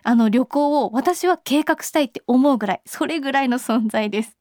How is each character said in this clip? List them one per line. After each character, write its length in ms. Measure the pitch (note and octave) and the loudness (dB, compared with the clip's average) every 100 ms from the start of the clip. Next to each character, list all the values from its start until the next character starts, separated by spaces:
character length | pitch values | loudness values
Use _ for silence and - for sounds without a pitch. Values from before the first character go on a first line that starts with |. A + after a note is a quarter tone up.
あ 100 | - | 0
の、 160 | A#3 A3 | 2 4
旅 160 | A#3 B3+ | 2 0
行 380 | C#4+ C#4+ D4 | 0 2 2
を 60 | A3 | 0
私 320 | A3 F4 F4 F4+ | 0 -2 0 0
は 100 | E4+ | -2
計 260 | - C#4+ | 0 0
画 200 | D#4 D#4 | 0 -2
し 80 | - | -2
た 100 | D#4+ | -2
い 40 | |
っ 40 | C#4 | -2
て 120 | - - | -4 0
思 260 | B3 C#4+ | 2 4
う 40 | B3+ | 2
ぐ 100 | G#3 | 0
ら 60 | |
い、 60 | A#3+ - | -6 -8
そ 180 | - | -6
れ 140 | D4 D#4+ | -4 -4
ぐ 140 | C4+ | -2
ら 100 | C#4 | 0
い 60 | C4 | 0
の 100 | B3 | -2
存 320 | - A3+ A3 | 0 0 0
在 180 | - G#3 | -2 -2
で 140 | G3+ | -2
す。 140 | A3 _ | -6 _